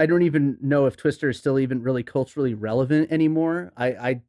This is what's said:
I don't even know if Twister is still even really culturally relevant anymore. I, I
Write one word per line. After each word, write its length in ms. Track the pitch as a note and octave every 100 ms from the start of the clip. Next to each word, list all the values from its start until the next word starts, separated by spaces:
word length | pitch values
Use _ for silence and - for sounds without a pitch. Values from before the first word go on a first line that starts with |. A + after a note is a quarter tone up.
I 20 | D#3+
don't 160 | F3
even 360 | E3+ D3+ C#3+ -
know 240 | C#3 C#3+
if 120 | C3+ -
Twister 320 | D3+ D3 C#3+
is 80 | B2
still 200 | C#3+ C3+
even 240 | C3 B2+
really 200 | B2 B2+
culturally 500 | A#2 C3+ B2+ D3 C3
relevant 580 | G#2 A2 A#2+ B2+ D3+ D#3+
anymore. 640 | D#3+ D#3 D#3+ E3 E3+ F3+
I, 120 | - B2+
I 340 | A2 B2 B2